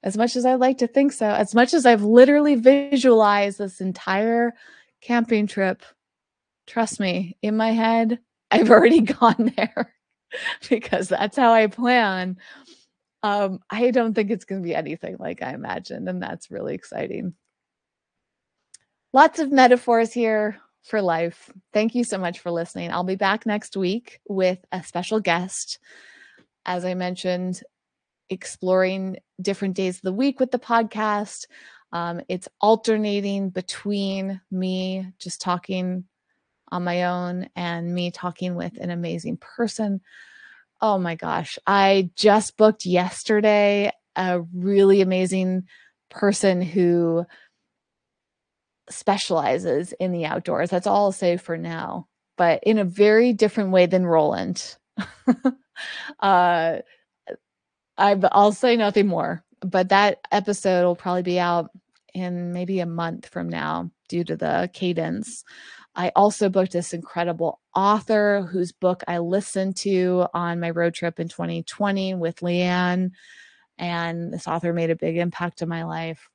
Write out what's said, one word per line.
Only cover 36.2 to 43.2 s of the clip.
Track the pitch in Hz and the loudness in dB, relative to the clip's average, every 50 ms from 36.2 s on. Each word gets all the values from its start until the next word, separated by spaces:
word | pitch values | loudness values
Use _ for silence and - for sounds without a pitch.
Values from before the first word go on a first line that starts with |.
| _ _ _ _ _ _ _ _ _ _ | _ _ _ _ _ _ _ _ _ _
on | - 180 175 | -8 -6 -6
my | 180 175 175 180 | -4 -4 -2 -2
own | 180 180 180 180 180 180 180 185 - _ | -2 -2 -4 -4 -6 -6 -8 -8 -10 _
and | 185 175 175 170 170 170 175 175 | -8 -8 -6 -6 -6 -6 -4 -4
me | 180 175 175 | -4 -4 -6
talking | 175 - - 180 175 _ 185 180 175 | -8 -8 -10 -10 -8 _ -8 -6 -6
with | 175 175 180 - - | -6 -8 -8 -10 -8
an | - 175 | -8 -8
amazing | 175 175 175 170 170 170 165 156 160 - | -6 -6 -6 -6 -6 -8 -8 -8 -10 -10
person. | - - - - 240 214 - - 220 208 196 190 _ _ - - - - - - - - - _ _ _ _ _ | -12 -20 -6 -6 -4 -4 -4 -6 -4 -4 -4 -6 _ _ -20 -20 -20 -20 -20 -20 -20 -20 -20 _ _ _ _ _
Oh | - 220 208 190 | 0 0 0 0
my | 180 175 165 | -2 -4 -6
gosh. | 160 - 165 160 165 165 - - - _ - | -6 -6 -6 -4 -4 -6 -6 -10 -8 _ 0
I | 196 202 196 196 196 196 190 175 _ | 2 4 4 4 4 4 2 -2 _
just | - - 214 202 214 208 - - _ | 2 4 4 6 4 2 -2 0 _
booked | 220 214 214 _ - | 4 4 4 _ -4
yesterday | 185 180 180 180 180 - - | 0 0 0 0 -2 -6 -10